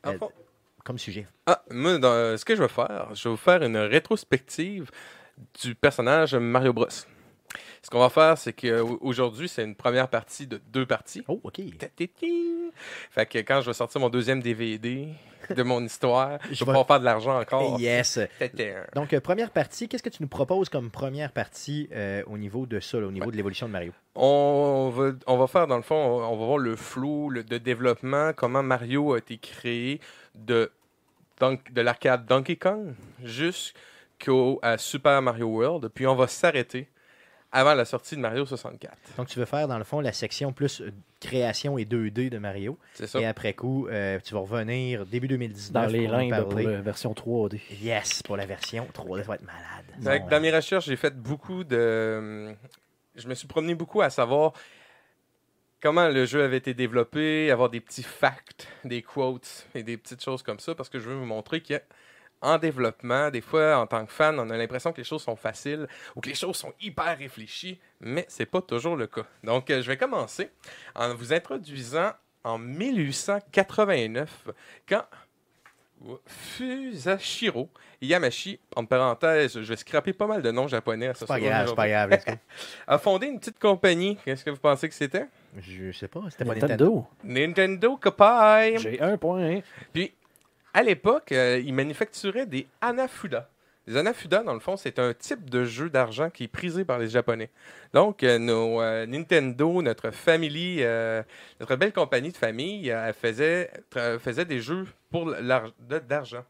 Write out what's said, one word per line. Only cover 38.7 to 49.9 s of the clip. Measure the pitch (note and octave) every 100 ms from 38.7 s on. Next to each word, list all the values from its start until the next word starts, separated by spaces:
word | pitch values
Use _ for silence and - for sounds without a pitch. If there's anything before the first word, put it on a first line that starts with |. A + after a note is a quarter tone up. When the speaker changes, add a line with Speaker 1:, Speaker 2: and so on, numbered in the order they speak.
| - - - - -
Speaker 2:
Donc, | B2
tu | -
veux |
faire, | A#2+ C#3+ D3+
dans | A#2
le |
fond, | G#2+ D3
la | C3+
section | - A2 - C#3
plus, | C3 C#3+ -
euh, | G2+ G2+ - _
création | - B2+ A#2+ - C#3+ C#3
et |
deux | G#2+ A#2+ G#2+
D | G#2+ B2+
de | A#2
Mario. | G#2 G2 G2+ D#3+ _
Speaker 1:
C'est | - G#2+
ça. | C3+
Speaker 2:
Et | A2+
après | A2 A2
coup, | - B2+ C3 A2+
euh, | G#2+ G2 F#2+
tu | -
vas | G#2+
revenir | F#2+ A2+ A2 B2+ B2+ A#2+
début | F#2 A#2+ C3
deux | C3
mille | A#2
dix-neuf | G2+ G#2 B2
Speaker 3:
Dans | A2
les | A#2
Speaker 2:
pour | A2
nous | A#2+
Speaker 3:
limbes | B2+
Speaker 2:
parler. | A2 G2+ G2+
Speaker 3:
pour | A2
la | G2+
version | G2+ G2+ A#2+
trois | G#2+ A#2 A#2 G#2
D. | G#2+ - G#2
Speaker 2:
Yes, | A2 A2 - -
pour | - G2+
la | G2
version | G2 - A2+ B2
trois | - F2+ F#2
D, |
ça | G2+
va |
être | G#2
malade. | - - - - -